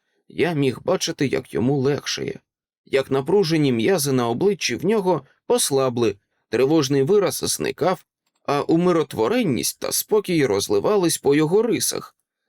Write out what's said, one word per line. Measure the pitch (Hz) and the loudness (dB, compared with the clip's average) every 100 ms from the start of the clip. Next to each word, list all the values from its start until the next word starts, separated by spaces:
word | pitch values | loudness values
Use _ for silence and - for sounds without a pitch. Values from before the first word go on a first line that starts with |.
| _ _ _ | _ _ _
я | - 160 | -4 -2
міг | 151 135 107 | 0 -2 -2
бачити, | - 180 175 - 135 | -2 -2 -2 -4 -2
як | 131 - | -4 -4
йому | 69 123 143 | -2 0 0
легшає, | 131 139 - - 67 - _ _ _ _ - | -2 -2 -6 -8 -8 -10 _ _ _ _ -4
як | 135 - | -4 0
напружені | 135 135 202 160 160 143 | -2 2 2 2 2 2
м'язи | 117 120 185 139 | 2 2 0 0
на | 131 120 | 0 0
обличчі | 117 196 185 - 120 | 0 0 0 -4 -4
в | 165 | -2
нього | 226 185 156 - _ - | 0 0 -2 -4 _ -2
послабли, | 240 - 135 131 120 113 - _ _ - | 0 0 0 0 0 0 -2 _ _ -4
тривожний | 113 135 160 131 139 | 0 4 4 2 2
вираз | 135 208 165 - | 4 2 2 -2
зникав, | - - 67 - 175 185 _ _ _ _ | -4 -4 -4 -2 -2 -2 _ _ _ _
а | - 143 | -4 -2
умиротвореність | - 165 180 165 143 - 113 247 190 104 67 - | 0 2 2 2 0 -2 0 0 0 -2 -4 -6
та | - | -6
спокій | - - 208 202 165 127 | -6 0 -2 0 0 2
розливались | 101 - 101 120 208 170 - | 0 0 0 2 2 0 0
по | 139 147 | 2 2
його | 156 202 | 2 2
рисах, | 233 151 - - - _ _ _ | 2 0 -2 -6 -10 _ _ _